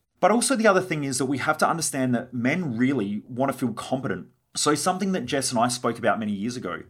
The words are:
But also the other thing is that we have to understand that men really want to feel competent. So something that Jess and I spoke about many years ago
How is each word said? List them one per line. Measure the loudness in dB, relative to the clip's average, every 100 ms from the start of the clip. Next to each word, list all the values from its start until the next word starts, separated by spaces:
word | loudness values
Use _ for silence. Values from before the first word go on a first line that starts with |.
| _ 2
But | 4
also | 4 2
the | 4 6
other | 4
thing | 2 -2
is | -2 -2
that |
we | 0 0
have | 0 2
to | 2
understand | 2 -2 0 0
that | 0 -2
men | -2 0 0 -2 0
really | 2 2 0 -4 -6
want | -4 -2
to | -2
feel | -4
competent. | -4 -6 -4 -4 -6 -8 _ _
So | -2 0
something | 2 0 0 0
that | -2 -2
Jess | -2 0
and | 0
I | 0
spoke | 0 -2 0
about | 0 0
many | -2
years | -2 -4 -6
ago | -8 -10 -8